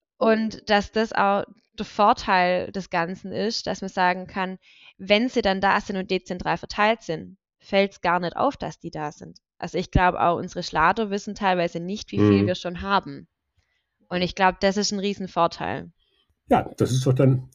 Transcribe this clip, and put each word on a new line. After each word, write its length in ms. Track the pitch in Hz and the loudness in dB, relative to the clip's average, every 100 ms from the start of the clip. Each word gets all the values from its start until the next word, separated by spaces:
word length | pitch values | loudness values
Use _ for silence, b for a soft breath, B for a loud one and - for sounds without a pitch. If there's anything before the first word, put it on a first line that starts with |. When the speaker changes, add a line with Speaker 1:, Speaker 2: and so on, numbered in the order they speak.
| _ - | _ -2
Speaker 1:
Und 520 | 226 220 220 - - | 2 2 0 -4 0
dass 220 | 208 - | 0 0
das 200 | 220 226 | -2 0
auch 320 | - 196 202 - - _ - | 2 2 0 -2 -12 _ -12
der 60 | |
Vorteil 880 | 208 - 208 247 - 185 180 180 - | -8 2 2 2 2 2 2 0 -4
des 160 | 202 - | -8 -4
Ganzen 440 | 175 170 185 190 | -4 -4 -6 -8
ist, 340 | - 208 226 - | -4 -4 -4 -6
dass 160 | 196 | -6
man 80 | 190 | -6
sagen 360 | - 180 185 185 | 0 0 0 -6
kann, 300 | 196 185 185 b b b b | -6 -6 -8 b b b b
wenn 320 | 190 208 247 | 2 2 2
sie 140 | 240 | 0
dann 180 | 196 190 | 0 2
da 180 | 190 196 | 2 0
sind 160 | - 190 | -2 -6
und 120 | 185 | -2
dezentral 460 | 185 - 180 156 170 | -4 -4 -6 -4 -4
verteilt 460 | - - 208 233 | -4 0 0 0
sind, 340 | - 160 185 190 _ _ | -4 -8 -10 -20 _ _
fällt's 420 | - 196 196 - | -2 0 0 0
gar 180 | 175 175 | 0 0
nicht 160 | 175 | 0
auf, 220 | - 277 - | -2 -2 -2
dass 220 | 165 - | -10 -10
die 120 | 170 | -12
da 220 | 151 151 | -10 -10
sind. 280 | - - - _ - | -10 -18 -20 _ -14
Also 180 | 175 - | -6 -6
ich 140 | - | 0
glaub 240 | 190 180 | 2 2
auch, 240 | - 151 170 | 4 2 2
unsere 240 | 180 175 | -4 -8
Schlatter 480 | 170 160 160 208 208 | -4 2 2 2 -2
wissen 240 | 202 208 | -4 -6
teilweise 460 | 185 196 180 170 165 | -2 0 2 0 -4
nicht, 320 | 175 214 - | -8 -8 -4
wie 60 | 202 | 2
viel 260 | 208 202 | 6 6
Speaker 2:
Mhm. 20 | 185 | 4
Speaker 1:
wir 80 | |
schon 260 | 180 175 175 | -2 -6 -8
haben. 480 | 190 196 147 139 165 _ _ _ _ _ _ _ - | -2 -2 -2 -14 -18 _ _ _ _ _ _ _ -6
Und 140 | 175 | -2
ich 120 | 175 | -2
glaub, 240 | - 185 185 | 2 2 2
das 180 | 196 196 | 0 0
ist 140 | 196 | -2
ein 80 | 202 | -2
Riesenvorteil. 920 | 202 196 185 175 165 - 87 131 170 _ _ _ _ _ - | -4 -4 -4 -2 -2 -2 -8 -8 -10 _ _ _ _ _ 0
Speaker 2:
Ja, 220 | - - - | 0 0 -2
das 160 | 110 | 0
ist 120 | 131 | 2
doch 80 | 135 | 2
dann 360 | 131 135 131 - | 4 4 4 -2